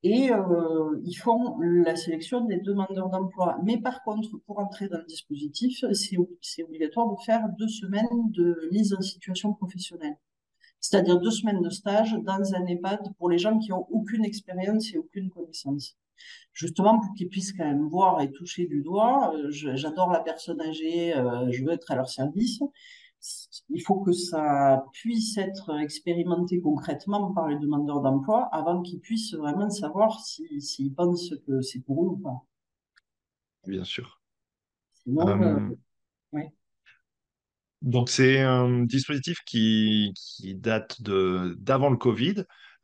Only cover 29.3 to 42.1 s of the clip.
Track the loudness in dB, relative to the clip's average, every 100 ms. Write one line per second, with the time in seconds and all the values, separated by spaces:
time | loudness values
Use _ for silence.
29.3 | -4 -2 0 -2 -2 -4 2 2 2 -12
30.3 | -12 -10 -10 -10 -4 -4 0 2 2 -4
31.3 | -10 -2 -2 -2 -8 -4 0 0 -2 -6
32.3 | -10 _ _ _ _ _ _ _ _ _
33.3 | _ _ _ -8 -6 -6 -10 -12 _ _
34.3 | _ _ _ _ _ _ _ -2 2 4
35.3 | 6 4 4 0 -6 _ _ _ _ _
36.3 | -8 -8 _ _ _ _ _ _ _ _
37.3 | _ _ _ _ _ 0 2 2 6 6
38.3 | 8 6 4 4 4 2 2 0 -4 -4
39.3 | -8 -4 2 4 4 4 2 0 -4 -16
40.3 | -14 -12 -6 -2 -2 -4 -12 0 2 4
41.3 | 2 -2 -6 0 2 4 4 2